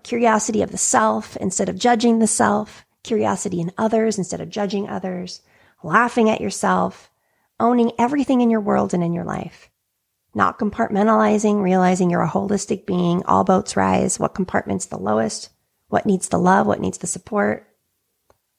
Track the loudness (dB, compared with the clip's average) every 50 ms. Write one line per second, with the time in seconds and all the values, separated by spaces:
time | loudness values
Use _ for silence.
0 | _ -6 -2 2 2 4 4 2 0 0 0 -2 -2 -2 -2 -4 -2 2 2 2
1 | 2 2 0 -2 -4 -8 -12 -6 -6 -4 -2 -2 -4 -4 -4 0 2 2 2 4
2 | 4 2 4 4 2 2 2 2 2 2 2 0 -2 -6 -12 -20 -20 _ _ _
3 | _ -4 -2 0 0 0 -2 -2 -4 -6 -4 -4 -4 -6 -4 -2 -2 0 2 2
4 | 2 0 0 -2 -4 -4 -6 -8 -8 -8 -6 -6 -4 -2 -2 -4 -4 -4 -8 -8
5 | -8 -8 -8 -8 -10 -12 -14 -16 _ _ _ _ _ _ _ _ -8 2 2 4
6 | 4 4 2 2 4 4 2 0 -2 -6 -6 -2 0 0 2 2 0 -2 -4 -8
7 | -20 _ _ _ _ _ _ _ _ _ _ -2 0 2 2 2 2 0 0 0
8 | -2 0 0 -2 0 2 2 2 4 2 2 0 0 0 0 0 0 0 0 -2
9 | 0 0 -2 -4 -4 -6 -6 -6 -8 -10 -14 -20 -20 _ _ _ _ _ _ _
10 | _ _ _ _ _ _ -2 0 0 0 0 -2 -4 -4 -2 -2 -4 -2 0 2
11 | 2 4 4 4 4 2 2 2 2 2 2 2 2 2 4 4 4 4 4 4
12 | 2 2 2 2 0 0 0 -2 -2 0 -2 -4 -2 -4 -6 -6 -4 -4 -2 0
13 | 2 2 0 0 0 2 2 2 4 4 2 2 2 -2 -2 0 2 2 2 2
14 | 2 0 -2 -2 -2 -4 -2 -4 -6 -2 -2 -4 -4 -2 -6 -6 -6 -8 -10 -8
15 | -4 -2 0 0 0 -2 -4 -8 -14 -16 _ _ _ _ _ _ _ -2 -2 -2
16 | 0 0 -2 -2 -2 -2 -2 0 2 2 2 2 2 0 0 -2 -2 -6 -6 -8
17 | -10 -10 -10 -10 _ -6 -4 -2 0 -2 -2 -4 -8 _ _ _ _ _ _ _
18 | _ _ _ _ _ _ _ _ _ _ _